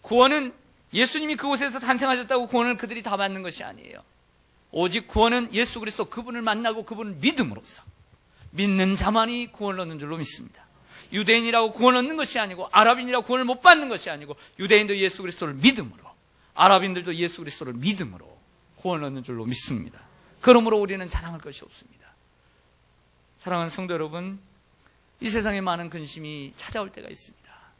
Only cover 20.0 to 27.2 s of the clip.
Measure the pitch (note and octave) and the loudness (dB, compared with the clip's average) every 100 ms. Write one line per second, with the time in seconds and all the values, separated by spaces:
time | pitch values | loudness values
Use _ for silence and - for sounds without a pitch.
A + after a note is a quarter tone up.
20 | - - _ _ - B3 A3+ G#3+ G3+ G3 | -20 -20 _ _ 8 8 8 0 0 -6
21 | F3+ - E3 E3 C#3+ C#3 - - - _ | -6 -6 -6 -12 -14 -18 -20 -20 -20 _
22 | _ _ _ _ _ _ _ _ _ _ | _ _ _ _ _ _ _ _ _ _
23 | _ _ _ _ - F3+ E3 D#3 F#3 E3+ | _ _ _ _ -6 -4 -4 -6 -6 -4
24 | D#3 E3+ F#3 G3 _ _ _ _ _ _ | -6 -8 -10 -12 _ _ _ _ _ _
25 | _ _ A3 A3 G#3+ G3 F#3+ E3+ E3+ E3 | _ _ -2 -2 0 -2 -2 -4 -6 -12
26 | D3 D#3+ D3+ D3+ C#3 - - A3+ G3 - | -12 -12 -12 -12 -14 -16 -12 -10 -10 -14
27 | - - | -18 -16